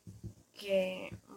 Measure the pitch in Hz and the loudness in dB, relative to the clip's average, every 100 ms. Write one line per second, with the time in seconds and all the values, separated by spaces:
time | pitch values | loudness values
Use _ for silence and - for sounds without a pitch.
0 | - - - - _ - 202 196 185 185 | -18 -14 -12 -14 _ -10 2 4 4 0
1 | 190 185 - | -8 -10 -14